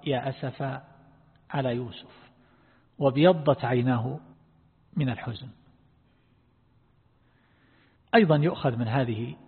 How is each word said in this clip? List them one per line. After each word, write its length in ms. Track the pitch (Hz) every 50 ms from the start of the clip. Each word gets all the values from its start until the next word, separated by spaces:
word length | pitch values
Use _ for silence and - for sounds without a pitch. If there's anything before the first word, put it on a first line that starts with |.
| -
'يا 240 | 151 139 127 - 139
أسف 520 | 127 - - 131 123 - 151 135 131 131 - - - - - - - _ _ _ _ _ _ _
على 260 | - 147 131 127 120
يوسف'، 560 | 120 127 117 98 - - - - - - - _ _ _ _ _ _ _ _ _ _ _ _ _ _
وابيضت 640 | 147 139 123 139 151 180 185 165 147 151 139 - -
عيناه 540 | 123 127 123 120 127 127 120 113 127 135 156 - - - _ _ _ _ _ _ _ _ _ _ _ -
من 140 | - 147 127
الحزن". 380 | 120 - - - 117 - - 127 - _ _ _ _ _ _ _ _ _ _ _ _ _ _ _ _ _ _ _ _ _ _ _ _ _ _ _ _ _ _ _ _ _ _ _ _ _ _ _ _ _ _ _ _ _ _ _ _ _ _ _ -
أيضا 200 | 233 220 165 156
يؤخذ 400 | 147 147 165 - - - 143 120
من 120 | 113 123 113
هذه 480 | 110 139 131 120 113 110 117 123 143 - -